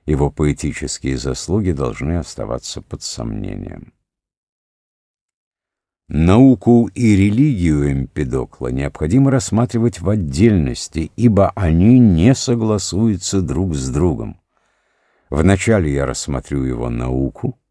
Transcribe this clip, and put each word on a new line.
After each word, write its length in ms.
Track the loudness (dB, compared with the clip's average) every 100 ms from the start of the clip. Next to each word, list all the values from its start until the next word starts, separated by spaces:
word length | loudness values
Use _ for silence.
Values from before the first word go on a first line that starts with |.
| -4
его 240 | 0 0
поэтические 880 | 0 -2 -2 -6 -6 -10 -8 -6 -6
заслуги 540 | -6 -8 -4 -2 -2
должны 440 | -2 -6 -6 -6 -6
оставаться 640 | -6 -12 -8 -8 -10 -14
под 220 | -14 -14
сомнением. 880 | -12 -10 -8 -8 -8 -10 -12 -14 -18 _ _ _ _ _ _ _ _ _ _ _ _ _ _ _ _ _ _ _ _ _ _
Науку 840 | 0 4 6 6 6 4 4 2
и 220 | 0 2 4
религию 720 | 2 2 0 2 0 2 0
Эмпедокла 760 | -2 -4 -6 -4 -4 -6 _ -6
необходимо 600 | -4 -6 -4 0 2 4
рассматривать 720 | 2 0 -2 0 0 -2 -2
в 80 | -2
отдельности, 1040 | -2 -2 2 4 4 0 -4 -8 -8 -8 0
ибо 340 | 2 4 2
они 440 | 0 0 4 6 6
не 360 | 6 6 4
согласуются 1080 | 2 0 -2 0 -2 -2 -2 -2 -2 -2 -2
друг 320 | -2 -2 -2
с 160 | -4 -4
другом. 500 | 0 0 0 -8 -14 _ _ _ _ _ _ _ _ _
Вначале 580 | 0 2 2 2 2 2
я 140 | -2 -4
рассмотрю 560 | -6 -6 -8 -6 -4
его 280 | -4 -4 -6
науку 680 | -6 -4 -2 -4 -4 -10 -10 _